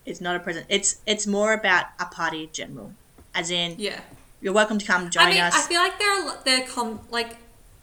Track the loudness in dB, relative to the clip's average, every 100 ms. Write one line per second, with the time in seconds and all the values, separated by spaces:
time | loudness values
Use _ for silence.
0 | -14 -8 -4 -2 -4 -6 -2 -2 0 -4
1 | -4 -2 0 2 2 2 4 2 0 -8
2 | -10 -4 -4 -4 -10 -10 -12 -12 -14 -18
3 | _ -20 -8 -6 -2 -2 -4 -4 -8 -8
4 | -14 -20 -20 -8 0 4 4 2 2 0
5 | 2 4 4 6 4 2 2 2 2 2
6 | 2 2 -2 -4 2 2 0 -4 -4 -6
7 | -6 -6 -6 -10 -20 -20 -20 -20